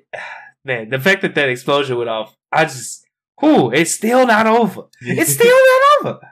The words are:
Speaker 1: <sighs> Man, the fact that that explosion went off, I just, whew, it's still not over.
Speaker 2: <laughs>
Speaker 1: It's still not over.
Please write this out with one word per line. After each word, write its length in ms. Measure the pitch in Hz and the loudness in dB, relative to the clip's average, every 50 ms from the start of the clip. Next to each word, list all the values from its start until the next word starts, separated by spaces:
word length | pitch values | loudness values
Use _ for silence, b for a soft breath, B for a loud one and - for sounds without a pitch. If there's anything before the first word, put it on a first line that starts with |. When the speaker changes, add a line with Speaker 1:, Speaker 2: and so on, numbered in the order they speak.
| _ _ - | _ _ -16
Speaker 1:
<sighs> 60 | B B B B B B B B _ _ | B B B B B B B B _ _
Man, 240 | 139 127 117 110 107 | -8 -8 -8 -6 -6
the 100 | 131 131 | -8 -2
fact 220 | 135 190 196 190 | 0 0 0 0
that 140 | - 165 - | -2 -4 -2
that 140 | 156 143 131 | -2 -2 -2
explosion 480 | 127 123 - - 143 143 143 131 123 | -4 -4 -4 -2 -2 -2 -2 -2 -4
went 120 | 120 120 117 | -6 -4 -6
off, 240 | 113 110 110 - _ _ _ _ | -6 -8 -8 -10 _ _ _ _
I 120 | - 147 160 | -2 -2 -2
just, 420 | 151 135 123 113 - - - _ _ _ _ _ _ _ - | -2 -4 -12 -14 -16 -16 -18 _ _ _ _ _ _ _ -2
whew, 300 | - 311 302 220 143 117 | 2 2 4 4 2 2
it's 200 | 113 151 170 - | 0 0 0 -2
still 340 | - - - 220 240 262 254 | -4 -4 -2 0 2 2 2
not 220 | 240 220 208 220 | 2 2 2 2
over. 360 | 220 220 240 233 196 185 214 - _ _ | 2 2 2 0 -2 -4 -10 -16 _ _
Speaker 2:
<laughs> 80 | _ | _
Speaker 1:
It's 320 | 123 120 127 - 330 - 139 | -8 -6 -2 -2 -2 -2 0
still 140 | - 466 480 508 | 2 4 4 6
not 480 | 523 523 523 508 523 539 554 587 554 - - - | 6 6 4 4 4 4 4 2 2 0 -6 -10
over. 60 | - - - | -10 -16 -20